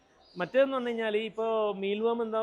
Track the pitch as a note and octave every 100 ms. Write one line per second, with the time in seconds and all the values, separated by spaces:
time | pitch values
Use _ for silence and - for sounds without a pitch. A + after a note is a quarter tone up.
0 | _ _ - F3+ F3+ B3+ C#4 C4+ A#3+ A#3
1 | A3 G#3 A3 G3+ A3+ A3 G#3 G3 G3 G#3
2 | A3+ A#3 A3+ A3